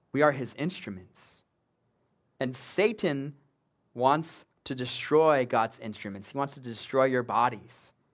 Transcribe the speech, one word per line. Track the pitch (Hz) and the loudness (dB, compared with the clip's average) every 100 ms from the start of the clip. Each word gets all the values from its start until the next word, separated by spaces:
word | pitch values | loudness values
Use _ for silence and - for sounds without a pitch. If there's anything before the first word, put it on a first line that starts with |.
| _ | _
We | 139 | 2
are | 151 | 2
his | 139 117 - | 2 -6 -6
instruments. | 156 - - 92 92 _ - - _ _ _ _ _ _ _ _ _ _ | -6 -6 -10 -12 -16 _ -20 -20 _ _ _ _ _ _ _ _ _ _
And | 127 | -6
Satan | 127 - - 220 214 175 139 143 143 _ _ _ _ _ | -6 -6 0 0 0 -2 -2 -6 -12 _ _ _ _ _
wants | 120 127 151 160 - - _ | 0 2 2 0 -12 -20 _
to | - | -10
destroy | 131 123 - - 151 156 143 120 | -8 -6 -8 2 4 6 4 2
God's | 120 113 - | 0 0 -4
instruments. | 113 104 104 98 98 | -12 -10 -10 -12 -10
He | 139 | -6
wants | 139 | -6
to | 143 | -6
destroy | 123 110 - 135 | -12 -12 -2 2
your | 131 127 | 4 2
bodies | 123 110 123 110 - - - _ _ | 0 2 2 0 -12 -20 -20 _ _